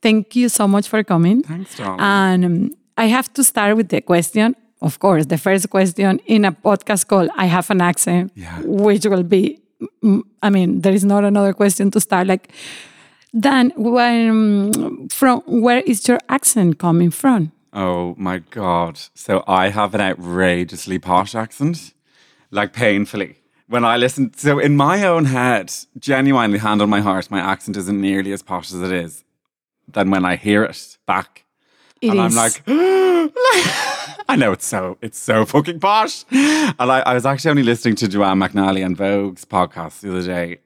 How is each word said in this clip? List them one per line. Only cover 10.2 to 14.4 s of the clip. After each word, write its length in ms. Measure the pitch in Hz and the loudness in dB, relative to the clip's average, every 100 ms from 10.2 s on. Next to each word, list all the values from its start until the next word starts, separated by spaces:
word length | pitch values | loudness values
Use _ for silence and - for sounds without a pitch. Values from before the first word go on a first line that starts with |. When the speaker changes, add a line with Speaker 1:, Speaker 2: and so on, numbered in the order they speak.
| - _ | -2 _
Speaker 1:
I 60 | 208 | 0
mean, 320 | 196 180 190 | 2 2 0
there 100 | 190 | 0
is 100 | 196 | 2
not 200 | 196 202 | 2 2
another 280 | 202 202 196 | 2 2 0
question 360 | 190 202 - 196 | 2 0 2 0
to 80 | 202 | 0
start. 280 | - 185 185 | 0 0 0
Like, 240 | 190 - - - - - - _ _ _ | -2 -4 -20 -20 -20 -20 -20 _ _ _
then, 400 | 226 262 269 247 - | -2 2 4 2 0
when, 1300 | 226 247 240 233 226 220 | 0 2 2 2 2 2